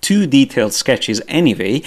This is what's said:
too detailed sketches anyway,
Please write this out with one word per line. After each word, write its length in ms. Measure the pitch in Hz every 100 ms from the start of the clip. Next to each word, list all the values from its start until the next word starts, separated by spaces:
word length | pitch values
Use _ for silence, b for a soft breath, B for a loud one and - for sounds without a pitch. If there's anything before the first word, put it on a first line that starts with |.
too 260 | - 202 180
detailed 460 | 139 135 - 107
sketches 480 | - - 123 - 107 -
anyway, 520 | 156 170 98 95 131